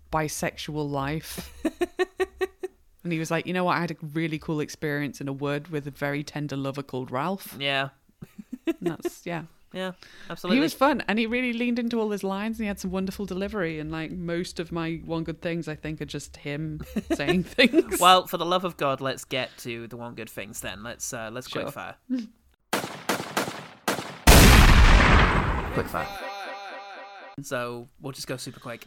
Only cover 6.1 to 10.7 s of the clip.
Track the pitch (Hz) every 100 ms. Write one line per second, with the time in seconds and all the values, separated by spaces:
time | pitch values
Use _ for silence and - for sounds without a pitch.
6.1 | 143 143 151 147 139 139 143 139 131 123
7.1 | 127 165 196 - 127 139 139 135 - _
8.1 | - - - - 254 - 311 175 - 349
9.1 | - 175 165 165 _ - 185 185 175 -
10.1 | - - 170 180 254 311